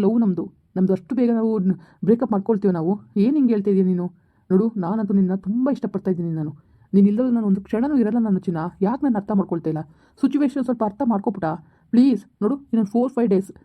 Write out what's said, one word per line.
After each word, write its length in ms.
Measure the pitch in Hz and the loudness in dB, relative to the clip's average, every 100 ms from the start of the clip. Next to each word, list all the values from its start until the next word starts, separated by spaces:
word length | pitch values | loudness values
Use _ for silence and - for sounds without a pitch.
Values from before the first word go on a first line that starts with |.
ಲವ್ 140 | 202 233 | 2 2
ನಮ್ದು, 240 | 220 175 - - _ 185 | 0 0 -6 -14 _ -2
ನಮ್ದು 180 | 190 | 0
ಅಷ್ಟು 200 | 185 - 247 | 0 -2 -2
ಬೇಗ 160 | 240 226 | 0 0
ನಾವು 120 | 220 220 185 165 - _ | 0 0 0 -2 -8 _
ಬ್ರೇಕಪ್ 280 | 165 233 - | 0 0 0
ಮಾಡ್ಕೊಳ್ತೀವಿ 420 | 202 196 214 202 | -2 0 0 0
ನಾವು. 200 | 175 160 208 - 208 | 0 -2 -4 -4 0
ಏನ್ 180 | 214 302 | 2 2
ಹಿಂಗೆ 180 | 254 | 2
ಹೇಳ್ತಾ 180 | 214 202 | 0 2
ಇದೀಯ 140 | 190 185 | 2 2
ನೀನು? 160 | 180 175 - _ _ _ | 0 -4 -10 _ _ _
ನೋಡು, 160 | 185 226 220 | 2 2 -2
ನಾನಂತೂ 300 | 170 220 208 | -4 -4 0
ನಿನ್ನ 220 | 202 185 190 185 | 2 2 -2 -4
ತುಂಬಾ 220 | 233 262 | -2 -2
ಇಷ್ಟಪಡ್ತಾ 400 | 269 214 185 196 | -2 -4 -4 -4
ಇದ್ದೀನಿ 200 | 175 170 160 | -4 -4 -4
ನಾನು. 140 | 151 156 _ _ _ | -6 -10 _ _ _
ನೀನ್ 140 | 190 202 | 4 4
ಇಲ್ದವ್ರು 260 | 208 262 233 | 4 0 0
ನಾನು 100 | 214 | 0
ಒಂದು 140 | 196 | -2
ಕ್ಷಣನೂ 340 | 196 220 277 285 | -2 -2 0 0
ಇರಲ್ಲ 180 | 220 233 220 | 2 0 0
ನಾನು 120 | 185 | 0
ಚಿನ್ನ. 200 | 190 165 170 - | -2 -4 -6 -2
ಯಾಕ್ 200 | 196 269 | -2 0
ನಾನು 140 | 285 214 | 0 -2
ಅರ್ಥ 100 | 202 | 0
ಮಾಡ್ಕೊಳ್ತಾ 380 | 202 170 170 165 | -2 0 -2 -4
ಇಲ್ಲ? 100 | 151 - _ _ _ | -6 -8 _ _ _
ಸಿಚುವೇಶನ್ 460 | 269 277 294 277 254 | -2 0 -2 -2 -4
ಸ್ವಲ್ಪ 160 | 240 | -2
ಅರ್ಥ 180 | 214 208 262 | -4 -2 -2
ಮಾಡ್ಕೊಪುಟ, 400 | 202 233 190 160 160 - _ _ | 0 -2 -4 -6 -6 -12 _ _
ಪ್ಲೀಸ್. 280 | 226 269 240 - _ | 4 4 2 -6 _
ನೋಡು, 140 | 208 277 - | -4 -4 -2
ಇನ್ನೊಂದು 200 | 226 202 | -2 0
ಫೋರ್ 200 | 233 254 | 0 0
ಫೈವ್ 180 | 247 233 | 0 2
ಡೇಸ್ 220 | 190 190 - | 0 -2 -14